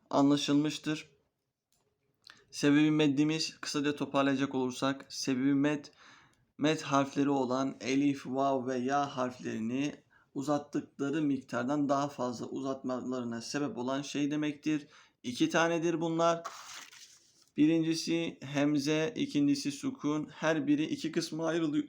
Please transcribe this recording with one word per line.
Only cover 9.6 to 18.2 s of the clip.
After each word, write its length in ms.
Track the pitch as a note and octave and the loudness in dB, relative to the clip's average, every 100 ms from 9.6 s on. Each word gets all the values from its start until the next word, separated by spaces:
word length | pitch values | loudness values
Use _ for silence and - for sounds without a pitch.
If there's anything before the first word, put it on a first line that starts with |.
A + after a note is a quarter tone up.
| A2 C3 C#3+ - _ _ _ | -4 -2 -2 -6 _ _ _
uzattıkları 880 | C#3+ C3+ D3 C#3+ D3 - - C#3 D#3 | -6 0 -2 -2 -6 -6 -6 -2 0
miktardan 680 | D3 C3 - B2 B2 D3 C#3 | 0 0 -2 -4 0 0 2
daha 200 | C#3 C#3+ | 2 0
fazla 380 | - B2+ A2+ A2+ | -2 -4 -4 -6
uzatmalarına 920 | - C3+ C3+ C3 B2+ B2+ B2+ A#2+ A#2 | -6 -4 -4 -4 -4 -4 -4 -4 -6
sebep 380 | A2+ D3 C#3+ A#2 | -6 -4 -4 -4
olan 240 | B2 C3+ | -4 -4
şey 280 | C#3+ C#3 C#3+ | -4 -2 -2
demektir. 560 | D3+ D3+ C#3+ D3+ D3+ D3 - - _ | -2 -4 -4 -2 -2 -4 -20 -20 _
İki 280 | A#2+ B2 D#3+ | -6 0 2
tanedir 500 | E3 E3 E3+ E3+ E3 | 2 2 2 0 0
bunlar. 420 | E3 E3 E3+ E3+ - - - - - - - - _ _ _ - | 0 2 2 2 -4 -14 -16 -18 -18 -20 -20 -20 _ _ _ 2
Birincisi 840 | D3+ E3 D#3+ D#3+ - E3 | 4 4 2 0 0 -2